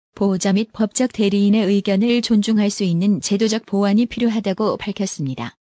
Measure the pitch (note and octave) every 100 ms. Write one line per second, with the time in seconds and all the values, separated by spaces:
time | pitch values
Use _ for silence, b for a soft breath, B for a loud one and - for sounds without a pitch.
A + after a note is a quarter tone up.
0 | _ - G3 F#3 G3 G3 A3+ - G#3+ -
1 | B3+ - G3+ G3+ G3+ G#3+ G3 G3+ G3 G3
2 | A#3 A#3+ A#3 A3+ G#3 A3 G#3 - G3 E3+
3 | G3 F#3+ - G3 A3 A3 - G3 G3+ G3+
4 | A#3+ - A#3+ A3 G3+ F#3+ G#3+ B2 - G3
5 | G3 - C#3 B2+ A#2 - _